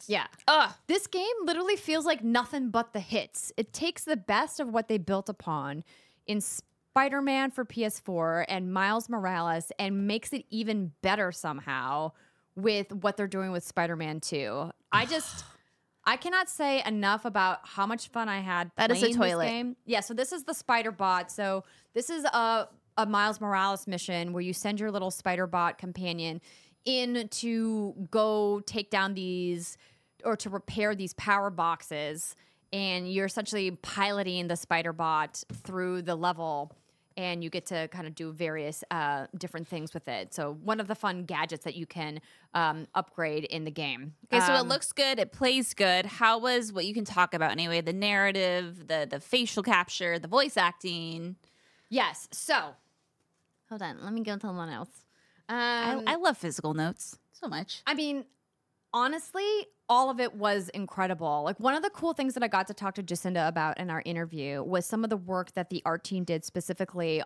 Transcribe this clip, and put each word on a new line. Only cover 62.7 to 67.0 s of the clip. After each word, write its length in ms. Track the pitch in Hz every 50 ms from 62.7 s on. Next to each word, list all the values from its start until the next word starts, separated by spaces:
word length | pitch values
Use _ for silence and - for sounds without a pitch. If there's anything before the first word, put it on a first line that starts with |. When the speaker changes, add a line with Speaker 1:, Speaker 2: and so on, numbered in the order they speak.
| 208
Speaker 1:
talk 220 | - 202 196 190
to 80 | - 196
Jacinda 440 | 165 180 170 - 185 185 180 160 156
about 300 | 165 165 156 156 - -
in 120 | 180 180
our 100 | 160 160 -
interview 580 | - 170 165 165 165 165 160 139 139 139 143 135
was 220 | - 185 185 175
some 180 | - - 220 226
of 60 | 220
the 60 | 220 202
work 340 | 180 180 190 180 180 - -
that 160 | - 180 -
the 120 | 185 170 -
art 180 | - 165 170 -
team 200 | - 196 185 180
did 200 | 170 170 160 -
specifically 800 | - - 185 170 - 180 - 196 180 - 180